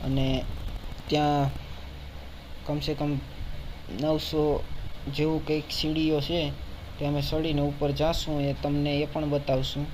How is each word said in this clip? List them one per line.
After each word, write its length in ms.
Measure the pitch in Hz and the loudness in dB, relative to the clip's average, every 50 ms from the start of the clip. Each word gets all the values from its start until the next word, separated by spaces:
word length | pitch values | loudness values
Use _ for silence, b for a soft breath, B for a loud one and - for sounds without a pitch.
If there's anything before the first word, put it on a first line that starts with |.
| - | 0
અને 400 | 123 135 139 135 135 135 - - - - - - - - - - - - - - - | 2 2 4 4 4 2 2 0 -2 -4 -4 -4 -4 -6 -6 -6 -8 -8 -8 -4 0
ત્યાં 420 | 151 151 147 147 147 143 139 139 139 - - - - - - - - - - - - - - - - - - - - - - | 2 4 4 4 4 4 4 2 0 -4 -8 -8 -10 -10 -10 -10 -10 -10 -12 -10 -10 -10 -12 -10 -12 -12 -12 -10 -10 -10 -4
કમસે 280 | - 147 147 143 - 151 | -4 -2 -2 0 -2 0
કમ 240 | 139 151 147 143 131 - - - - - - - - - - - - - - - - | 0 0 0 0 0 -2 -6 -8 -6 -6 -4 -4 -6 -6 -8 -8 -8 -10 -8 -4 -2
નવસો 640 | 139 156 156 156 - - - 156 151 151 143 - - - - - - - - - - 139 139 | 2 2 2 2 0 0 2 2 4 4 4 2 0 -2 -4 -4 -2 -4 -4 -4 -6 -4 0
જેવું 320 | - 151 156 160 156 143 | 2 2 2 2 0 2
કંઈક 180 | - 156 156 147 - | 0 0 0 0 -2
સીડીઓ 500 | - - - 156 156 160 160 156 156 147 | -4 -2 0 0 2 2 4 4 4 2
છે, 320 | 139 - 165 175 156 143 139 - - - - - - - - - | 2 2 0 0 0 0 -2 -4 -6 -8 -8 -10 -10 -10 -6 -4
તે 80 | 143 | -2
અમે 160 | 147 147 147 143 | 0 2 2 0
ચડીને 380 | - 151 156 160 160 151 143 | 2 0 0 2 2 2 4
ઉપર 320 | 143 147 143 143 147 143 139 | 2 2 2 2 2 2 2
જાશું, 480 | 139 147 160 165 - - 160 151 147 | 4 2 2 4 2 0 0 0 2
એ 140 | 143 143 135 - - | 2 0 0 0 0
તમને 380 | 143 143 147 143 147 143 143 | 0 2 2 2 2 2 2
એ 60 | 151 | 0
પણ 240 | 143 - 160 156 147 | 0 0 -2 0 2
બતાવશું. 560 | 143 143 139 - 135 131 131 - - 139 147 151 | 0 0 2 2 2 2 2 0 -2 -2 -4 -4